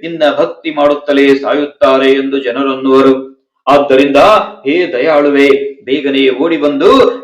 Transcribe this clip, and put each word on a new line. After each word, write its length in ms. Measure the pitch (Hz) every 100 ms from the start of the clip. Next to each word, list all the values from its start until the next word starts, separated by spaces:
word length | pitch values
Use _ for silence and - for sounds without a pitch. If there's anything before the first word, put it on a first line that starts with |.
ನಿನ್ನ 200 | 165 165 147 139
ಭಕ್ತಿ 320 | 165 - 165
ಮಾಡುತ್ತಲೇ 640 | 147 147 143 147 139 139
ಸಾಯುತ್ತಾರೆ 760 | 139 131 143 143 - 131 135 135
ಎಂದು 260 | 139 135 135
ಜನರು 360 | 127 135 139
ಅನ್ನುವರು. 580 | 131 131 135 135 131 - - _ _ -
ಆದ್ದರಿಂದ, 480 | 143 135 135 139 139 190 208 - - 135
ಹೇ 260 | 175 175
ದಯಾಳುವೆ, 580 | 123 160 147 143 139 139 139 - -
ಬೇಗನೆ 460 | - 131 135 135 131
ಓಡಿ 260 | 123 165 160
ಬಂದು 540 | 147 139 190 262 - -